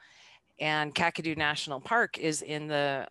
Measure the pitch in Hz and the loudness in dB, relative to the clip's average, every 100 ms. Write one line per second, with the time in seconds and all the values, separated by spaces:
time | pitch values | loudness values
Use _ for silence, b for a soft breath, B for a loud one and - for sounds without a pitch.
0 | B B B B _ - 151 151 147 139 | B B B B _ -4 0 0 0 2
1 | 170 - 160 156 147 151 - 135 - 233 | 0 0 -4 0 0 0 -4 -6 2 2
2 | 202 - 160 151 - 151 151 147 143 135 | 2 0 0 0 -4 -6 -2 0 2 0
3 | - | -6